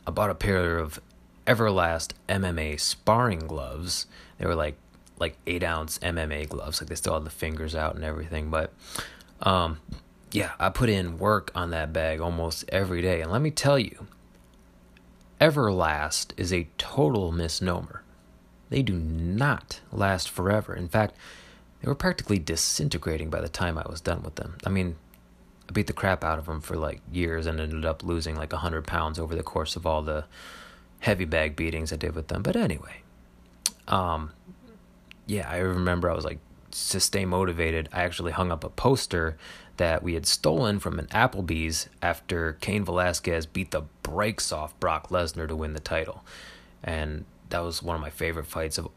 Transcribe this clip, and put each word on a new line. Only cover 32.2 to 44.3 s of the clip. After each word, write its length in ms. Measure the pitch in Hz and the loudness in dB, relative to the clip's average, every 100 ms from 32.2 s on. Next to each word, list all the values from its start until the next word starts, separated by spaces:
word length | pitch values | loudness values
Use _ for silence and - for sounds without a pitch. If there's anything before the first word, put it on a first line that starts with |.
| 78 | -4
them. 140 | - | -2
But 120 | 101 | 0
anyway, 480 | 233 190 73 - - - - - - - - - - - | 2 2 -2 -8 -18 -20 -20 -20 -20 -20 -6 -6 -6 0
um, 440 | 98 90 80 78 - - - - - - - - - - | 2 2 0 -4 -12 -20 -20 -20 -20 -20 -20 -20 -16 -6
yeah, 240 | 104 76 | -4 -2
I 60 | 87 | -2
remember 500 | 92 90 90 87 85 | 0 2 2 2 2
I 60 | |
was, 100 | 82 | 0
like, 140 | 78 78 - - - | -2 -6 -12 -20 -12
to 300 | - - 98 | -6 -2 2
stay 240 | - 101 | 2 2
motivated, 640 | 95 90 92 85 82 82 78 | 2 2 2 2 2 0 -2
I 120 | - | -2
actually 260 | 87 - 85 | -2 -2 -2
hung 220 | 82 90 | 0 0
up 100 | 82 | -2
a 60 | 85 | -6
poster 680 | - 123 131 - 87 80 78 - - - - | 2 4 4 2 0 0 -4 -12 -18 -10 0
that 260 | 87 80 | 2 2
we 100 | 90 | 0
had 120 | 82 - | -2 0
stolen 520 | - 76 82 117 101 | 2 4 4 4 2
from 200 | 95 82 | 0 -4
an 80 | 76 | 0
Applebee's 840 | 107 123 98 85 80 80 80 - - | 4 4 4 -2 0 0 -2 -4 -2
after 560 | 87 85 - 87 82 78 | 0 0 -2 -2 0 -2
Cain 240 | - 104 | -2 0
Velasquez 640 | 92 87 90 85 - 82 80 | 0 2 2 2 0 0 -2
beat 240 | 92 95 | -4 -2
the 100 | 78 78 - | -4 -4 -8
brakes 500 | - 80 107 | -4 0 0